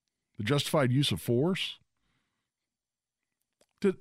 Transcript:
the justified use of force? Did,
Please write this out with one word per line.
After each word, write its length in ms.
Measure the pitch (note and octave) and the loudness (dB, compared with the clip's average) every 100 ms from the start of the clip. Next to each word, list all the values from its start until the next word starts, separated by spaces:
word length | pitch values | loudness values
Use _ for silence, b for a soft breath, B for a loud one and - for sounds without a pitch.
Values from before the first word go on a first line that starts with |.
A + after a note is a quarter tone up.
| _ _ _ - | _ _ _ -8
the 60 | |
justified 480 | G#2+ C#3+ - D#3+ B2+ | -2 0 0 0 2
use 180 | B2+ D3 | 2 0
of 100 | F2 | -2
force? 580 | - A#2+ D#3+ F#3+ - - _ _ _ _ _ _ _ _ _ _ _ _ _ _ _ _ _ _ _ - | 0 0 0 -2 -6 -12 _ _ _ _ _ _ _ _ _ _ _ _ _ _ _ _ _ _ _ -2
Did, 140 | G3 F#3 | -2 0